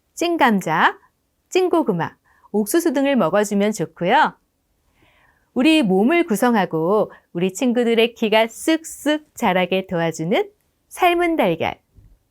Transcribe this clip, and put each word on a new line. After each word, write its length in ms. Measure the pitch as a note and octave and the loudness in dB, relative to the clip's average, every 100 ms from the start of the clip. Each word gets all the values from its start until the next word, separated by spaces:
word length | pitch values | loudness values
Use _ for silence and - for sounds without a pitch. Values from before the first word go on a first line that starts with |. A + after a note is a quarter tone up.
| _ | _
찐감자, 840 | - E4+ E4 B3 G3+ F3 D#3+ C4 G4+ _ _ _ _ _ | -6 -4 0 2 2 -2 0 0 -2 _ _ _ _ _
찐고구마, 680 | F4+ F#4 E4+ A#3+ F3 D3 - _ _ _ | -2 0 0 -2 -4 -6 -10 _ _ _
옥수수 420 | G3+ G#3 E4+ E4+ | -4 -2 0 0
등을 220 | C#4 C#4 C4+ | 0 0 2
먹어주면 560 | D#3+ G3+ G#3 G3+ G#3 | 2 0 0 0 0
좋고요. 640 | G#3 D#3+ - F3 C4+ A#3+ - _ _ _ _ _ _ _ _ _ _ _ A#3 | -2 -8 -4 0 2 0 -4 _ _ _ _ _ _ _ _ _ _ _ 0
우리 260 | C#4+ D#4 | 2 4
몸을 460 | A3+ F#3 A3+ E4+ E4+ | 2 2 2 2 0
구성하고 840 | G#3 B3 A#3 F3+ D#3+ E3 G#3+ F#3 - _ | 0 2 2 0 -2 0 0 0 -6 _
우리 180 | F3 F#3 | -4 -4
친구들의 640 | F#3 B3+ A#3 A3+ A3+ A3+ | -2 -2 0 0 2 0
키가 320 | - A3 A3 A3+ | -2 0 2 0
쓱쓱 800 | - - D#4+ D#4+ - D4 D4+ - | -2 -2 -2 -4 -6 -4 -4 -6
자라게 540 | - A3 F3+ F3+ F#3+ F#3+ | -4 0 0 0 -2 -4
도와주는 640 | E3+ E3 D#3+ D#3+ C4+ G4+ _ _ _ _ | -4 -4 -4 -4 -2 -4 _ _ _ _
삶은 460 | - F4+ F4 F4 D#4+ | 0 0 2 0 0
달걀, 440 | G#3+ D#3+ A2 - _ - - _ _ | 0 0 -4 -6 _ -20 -20 _ _